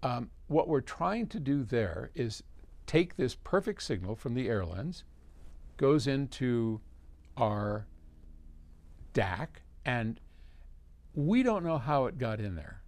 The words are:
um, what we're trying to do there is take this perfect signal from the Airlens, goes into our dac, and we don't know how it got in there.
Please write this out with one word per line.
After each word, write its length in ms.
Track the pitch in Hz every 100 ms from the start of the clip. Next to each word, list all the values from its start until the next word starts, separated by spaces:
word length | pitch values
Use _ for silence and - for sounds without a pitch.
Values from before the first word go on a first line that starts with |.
um, 300 | 131 123 120 - -
what 200 | 151 -
we're 140 | 151
trying 460 | - - 175 220 226
to 120 | 220
do 240 | 135 143
there 480 | 117 120 104 85 - -
is 280 | 117 104 - - - - -
take 300 | 151 180 -
this 200 | 131 -
perfect 480 | - 185 196 202
signal 320 | - 107 92 110
from 180 | 135
the 140 | 120 120
Airlens, 560 | 110 87 87 139 175 - - - - - - - -
goes 300 | 135 151 117
into 760 | 135 139 - 127 120 113 110 - - - - - -
our 500 | 113 104 104 104 107 - - - - - - - - - - - -
dac, 480 | - 98 92 160 - - - -
and 340 | 123 113 113 - - - - - - - - - -
we 280 | 147 226
don't 200 | 254 214
know 140 | 170 160
how 280 | 120 143 131
it 120 | 135
got 220 | 123 110
in 160 | 107 85
there. 260 | 76 -